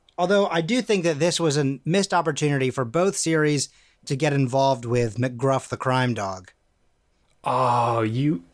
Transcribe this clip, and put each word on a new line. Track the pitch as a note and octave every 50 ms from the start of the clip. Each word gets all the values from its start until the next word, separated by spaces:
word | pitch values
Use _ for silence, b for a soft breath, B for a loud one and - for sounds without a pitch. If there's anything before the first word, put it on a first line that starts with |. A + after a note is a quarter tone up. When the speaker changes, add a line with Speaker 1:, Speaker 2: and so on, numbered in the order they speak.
| _ _ _
Speaker 1:
although | - F3+ F3 G#3 G3+ G3+
I | F#3+ E3+ E3+
do | E3 D#3 A#3 B3+
think | - - G#3+ F#3+ E3
that | E3+ D#3+ C3+
this | D#3 F3 D#3+ -
was | E3 D#3+ C3+ D3+
a | C#3+ C3+ C#3 C3+ _
missed | D3+ E3+ G3+ F#3+ - G3
opportunity | F3 D#3 E3 C#3+ - D3+ D3 C#3+ C3+ C3 B2+
for | A#2+ - B2+
both | A#2 A2+ E3 F3+ G3 F#3+
series | - - E3 D#3+ D#3 D3+ D3+ D3 C#3 C3 - b b b b b b _
to | - C#3+
get | C3 D#3 D3
involved | C#3 C#3 C3+ A#2+ B2+ C3+ C3+ C#3 C3+ A#2+ A#2+
with | A#2 A#2+ B2 A#2+ A2+ G2+ A#2+
McGruff | B2+ C3 B2 A#2 C3+ C3+ C3 C3 - -
the | -
Crime | - - C3 B2+ B2+ B2+ B2 A#2
Dog. | A2 G2+ G2 F#2+ F#2 F2+ - _ _ _ _ _ _ _ _ _ _ _ _ _ _ _ _ _ _ -
Speaker 2:
Oh, | - B2+ B2+ C3 B2 A#2+ A#2+ A#2+ A#2+ A#2 A#2
you, | A2+ A2 A2+ B2 C#3+ D3 E3 - - _